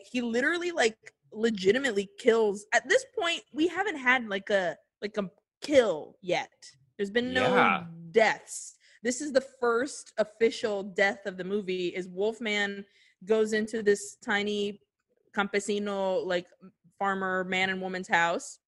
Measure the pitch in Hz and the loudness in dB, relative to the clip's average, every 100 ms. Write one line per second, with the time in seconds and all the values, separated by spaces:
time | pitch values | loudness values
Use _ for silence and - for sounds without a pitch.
0 | - 247 240 233 285 339 349 330 233 220 | -4 -4 -2 0 0 0 -2 0 0 0
1 | - - _ 220 226 208 190 240 277 202 | -10 -20 _ -2 -2 2 2 4 2 -2
2 | 196 - 233 226 214 196 - 233 254 480 | -4 0 4 6 4 0 0 0 2 2
3 | - - 339 339 - 269 339 349 403 311 | 0 -4 -2 -2 -6 0 0 0 -2 0
4 | 254 262 226 196 196 196 175 143 _ _ | 2 2 2 -4 0 0 2 -4 _ _
5 | 208 208 190 - _ _ - 285 226 156 | -8 -6 -6 -10 _ _ 4 6 6 2
6 | - - 180 160 - _ - - _ - | -6 -10 -4 -2 -4 _ -20 -20 _ -6
7 | 202 226 247 254 254 247 202 175 - - | -4 -2 0 2 4 6 6 4 -2 -14
8 | 165 220 214 - - - - - _ _ | -2 4 4 2 -6 -14 -14 -18 _ _
9 | 226 247 302 254 - - 240 233 285 - | -6 -4 -6 -8 -10 -4 -2 0 -2 -8
10 | - - 214 - 226 - 226 202 202 185 | -8 -4 -4 0 -2 0 -4 -4 -6 0
11 | 196 196 208 185 180 208 185 185 175 175 | 0 0 -8 -8 -4 -4 -4 -4 -4 -6
12 | 185 180 214 233 226 208 202 202 202 _ | -8 -4 -4 -2 -4 -2 -2 -6 -14 _
13 | _ _ 185 220 220 214 220 226 208 202 | _ _ 0 2 2 0 -2 0 2 2
14 | - - - 202 208 208 202 202 _ _ | -2 -12 -4 -2 0 -2 -4 -6 _ _
15 | _ _ _ - 202 101 - 202 208 196 | _ _ _ -4 -2 -2 -2 -2 -4 -2
16 | 190 185 165 175 175 _ 190 _ 170 - | -2 -2 -2 -2 -4 _ -20 _ _ -4
17 | 196 190 190 185 185 185 190 185 185 185 | -2 -2 -2 -2 -2 0 0 -2 -4 -6
18 | 185 175 170 180 - - | 0 2 2 0 -6 -16